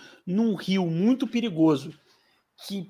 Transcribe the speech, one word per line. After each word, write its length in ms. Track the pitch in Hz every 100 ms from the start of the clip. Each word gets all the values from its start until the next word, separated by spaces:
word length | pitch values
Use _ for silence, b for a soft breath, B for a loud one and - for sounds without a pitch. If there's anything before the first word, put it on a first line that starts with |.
| b b -
num 280 | 190 233
rio 300 | 185 - 190
muito 420 | 175 165 208 262 262
perigoso, 680 | 240 226 160 160 139 151 - _ _ _ _ _ _ -
que, 180 | 196